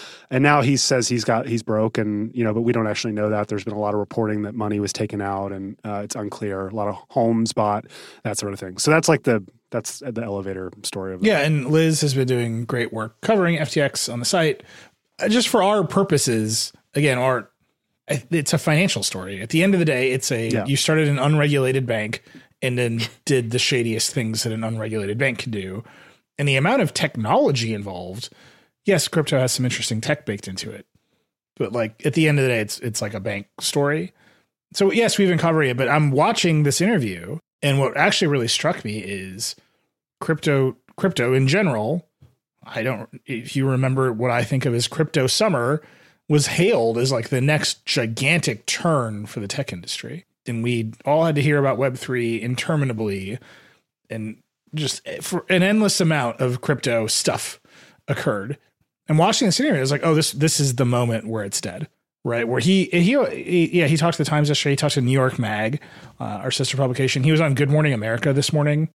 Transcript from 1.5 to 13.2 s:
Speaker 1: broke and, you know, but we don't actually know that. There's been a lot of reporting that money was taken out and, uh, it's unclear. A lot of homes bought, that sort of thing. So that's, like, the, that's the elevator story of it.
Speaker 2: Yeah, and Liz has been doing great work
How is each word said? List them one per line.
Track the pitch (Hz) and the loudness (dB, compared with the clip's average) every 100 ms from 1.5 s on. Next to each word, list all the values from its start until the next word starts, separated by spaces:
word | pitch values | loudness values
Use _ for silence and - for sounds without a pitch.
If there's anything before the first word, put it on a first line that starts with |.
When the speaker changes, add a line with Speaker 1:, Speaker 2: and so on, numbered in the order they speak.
| 117 | -4
Speaker 1:
broke | 113 107 113 113 | -2 0 0 0
and, | 107 104 110 | -2 -2 -4
you | 127 | -2
know, | 113 | -2
but | 107 | 0
we | 117 | 0
don't | 117 110 | 2 0
actually | 104 117 | -2 -4
know | 107 107 | -2 0
that. | 107 104 | 0 -2
There's | 104 | -4
been | 104 | -6
a | 104 | -4
lot | 104 | -2
of | 104 | -2
reporting | 101 - 107 107 | -2 -2 -2 -2
that | 104 | -4
money | 117 104 104 | -4 -2 -2
was | 101 | -2
taken | - 107 104 | -4 -4 -4
out | 101 98 98 | -4 -4 -6
and, | 98 98 - | -8 -10 -10
uh, | 110 101 | -8 -8
it's | 104 123 | -6 -8
unclear. | 104 - 107 95 95 | -8 -6 -6 -6 -6
A | |
lot | 107 104 | -4 -4
of | 101 - | -6 -6
homes | - 117 117 113 | 0 2 2 0
bought, | - 104 104 - - - - | 0 0 0 -4 -16 -20 -12
that | 110 101 | -8 -6
sort | 101 | -6
of | 98 | -8
thing. | 92 90 | -10 -2
So | - | 2
that's, | 156 156 | 4 4
like, | 151 | 2
the, | - 110 92 _ _ | 2 0 -2 _ _
that's | 120 - - | -8 -8 -10
the | 139 113 | -10 -8
elevator | 117 101 98 95 92 - | -6 -6 -6 -8 -10 -10
story | - 101 95 | -10 -8 -8
of | 92 | -2
it. | 208 | 2
Speaker 2:
Yeah, | 180 | 2
and | 147 151 127 | 2 0 2
Liz | 156 160 156 | 2 4 2
has | 147 | 0
been | 131 127 | 0 0
doing | 123 120 113 | 0 0 -4
great | 117 123 117 | -4 -4 -4
work | 110 110 - | -6 -10 -4